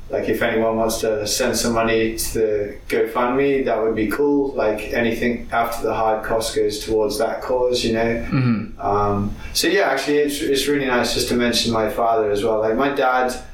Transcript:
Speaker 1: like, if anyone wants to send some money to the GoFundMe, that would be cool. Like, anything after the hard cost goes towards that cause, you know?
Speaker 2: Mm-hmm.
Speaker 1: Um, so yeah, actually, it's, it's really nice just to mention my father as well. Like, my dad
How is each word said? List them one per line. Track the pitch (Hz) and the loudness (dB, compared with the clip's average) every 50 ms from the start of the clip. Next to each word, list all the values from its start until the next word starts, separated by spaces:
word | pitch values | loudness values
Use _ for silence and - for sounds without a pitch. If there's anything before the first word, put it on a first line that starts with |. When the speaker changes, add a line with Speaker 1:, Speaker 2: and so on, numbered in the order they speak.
| - - | -10 -8
Speaker 1:
like, | - 104 - - | -6 -4 -2 -2
if | 110 - | 0 0
anyone | - - 110 113 110 113 110 110 | 0 0 0 2 2 2 2 2
wants | 113 113 110 - | 0 0 0 0
to | 113 110 107 107 104 104 | 0 0 0 0 0 -2
send | - - 127 117 110 110 | -2 0 0 0 0 0
some | 117 117 113 | 0 0 0
money | 113 113 110 113 113 113 113 113 - | 0 2 2 2 2 2 0 0 -2
to | - - - 117 | -4 -4 -2 0
the | 110 107 107 104 104 104 - - - - | 0 2 0 0 -2 -4 -8 -10 -6 -2
GoFundMe, | - 117 110 113 - - 120 131 131 135 139 143 139 131 127 | 0 0 0 0 0 0 0 0 2 2 2 2 2 2 0
that | 98 95 107 110 | 0 0 0 0
would | 110 107 | 0 0
be | 110 107 101 | 0 0 0
cool. | - - 147 143 143 143 135 - - | 0 2 2 2 2 2 2 0 -2
Like, | 139 131 107 104 - - - - | 0 0 0 0 -2 -4 -4 -2
anything | - 117 113 110 - 123 120 117 117 - - | 0 0 0 0 0 0 -2 -2 -2 -4 -2
after | - - - 95 - - - | 0 0 0 0 -2 -2 -2
the | 110 110 | -2 0
hard | 110 113 110 110 110 - | 0 0 0 0 0 0
cost | - 117 113 113 - - | -2 -2 -2 -2 -2 0
goes | 110 107 104 107 107 - | 0 0 0 0 -2 -2
towards | 110 110 110 107 104 95 - | 0 0 2 2 0 0 0
that | 113 - - - | -2 -2 -2 -4
cause, | - - 127 127 123 123 123 117 117 | -4 -2 0 2 2 2 0 0 0
you | 113 113 | 0 0
know? | 113 113 113 117 120 - - | 2 2 0 0 -2 -2 -2
Speaker 2:
Mm-hmm. | 147 139 127 123 117 101 - - - - | 0 2 2 2 2 0 -2 -6 -8 -6
Speaker 1:
Um, | 98 101 101 104 104 101 101 101 101 101 - - - - - | -2 0 0 2 2 0 0 0 -2 -2 -4 -6 -8 -6 -2
so | - - 165 | -2 0 2
yeah, | 175 202 - - | 2 2 2 0
actually, | 135 139 - 147 147 147 | 0 -2 0 0 2 2
it's, | 147 143 - - | 2 2 0 -2
it's | 139 135 139 131 - 143 | -2 0 0 0 0 0
really | 147 139 135 | 0 0 0
nice | 131 123 120 117 117 - | 0 0 0 0 0 0
just | - 120 - | 0 0 0
to | 123 | 0
mention | 120 120 117 110 - - 120 113 | 0 2 2 2 0 0 0 0
my | 110 107 107 | 0 0 0
father | - - 101 - 113 110 107 104 | 0 0 2 2 2 2 2 2
as | 104 101 107 | 2 0 0
well. | 113 110 107 | 0 0 2
Like, | 107 110 110 123 | 0 0 0 2
my | 139 139 139 | 0 0 0
dad | 139 131 127 127 127 127 123 120 - - - | 2 2 2 2 2 2 0 -2 -4 -8 -12